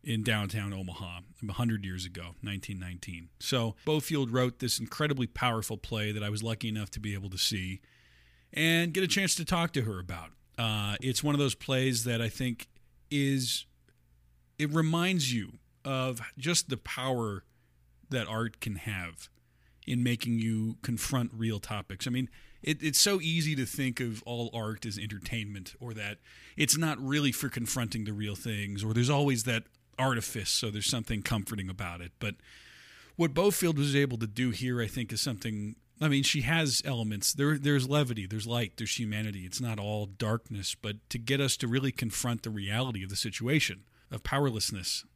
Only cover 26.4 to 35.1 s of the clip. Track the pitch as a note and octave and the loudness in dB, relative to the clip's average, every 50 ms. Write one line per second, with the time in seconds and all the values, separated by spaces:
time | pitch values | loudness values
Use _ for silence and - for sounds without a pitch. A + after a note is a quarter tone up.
26.4 | - - - - D3+ C#3+ - D3 E3 D#3 D3+ G2+ C3+ C3 C#3 D3+ C#3+ C#3 A#2 - | -20 -16 0 0 4 4 4 4 4 0 0 0 0 2 2 4 4 4 2 2
27.4 | - C3 - - A#2 A2 - C3 A#2+ G#2+ - A#2 G#2+ G#2+ G#2+ G#2 G#2+ G#2 G2+ F#2 | -2 -2 -2 -2 -4 -2 0 -2 -2 -2 -2 -4 -4 -4 -4 -4 -4 -4 -4 -6
28.4 | - A#2+ G#2+ G2+ G2+ G2 G2+ G2 G#2 A2 A2 A#2 A#2+ B2 D3 C#3+ C#3+ C#3+ C3+ A#2 | -4 -4 -2 -2 -2 -4 -4 -2 0 2 4 4 6 6 6 4 6 4 4 2
29.4 | G#2+ B2+ A#2+ A2+ A2 - _ _ _ _ _ - C3 C3+ B2+ A#2 A2 - - A#2 | 2 2 0 0 0 -4 _ _ _ _ _ 0 2 2 2 2 0 -2 -4 -4
30.4 | F#2+ - - - - A2+ G#2 G#2+ G#2 - - A#2+ A2 - A#2 G#2 G2+ - B2 A2 | -2 0 0 0 0 0 -2 0 0 0 0 0 0 -2 -2 -2 0 0 0 0
31.4 | F#2+ - A#2 G2+ F#2+ F#2 F#2 F#2+ G2+ F2 F2 F2 F2 E2+ _ _ - G#2 - - | 0 -2 -4 -4 -4 -6 -6 -6 -6 -8 -8 -8 -12 -14 _ _ -4 -4 -4 -6
32.4 | - - - - - - - - - - - - - - - - E3+ D#3+ C3+ D#3+ | -14 -20 -20 -20 -20 -20 -20 -20 -20 -20 -20 -20 -20 -18 0 0 0 2 4 4
33.4 | F#3 G#3 G3+ - - E3+ D#3+ C#3+ C#3+ C#3+ C#3 C#3 C#3+ C3+ B2 A2+ A2+ G#2+ G#2 A2+ | 4 4 4 4 2 2 4 4 2 4 4 4 4 4 2 -2 -4 -4 -2 0
34.4 | B2+ B2+ A2 F2+ B2+ B2+ B2 A#2+ A#2 G#2+ - B2+ A#2+ - | 0 0 0 0 -2 -2 0 0 -2 -2 -2 -4 -6 -4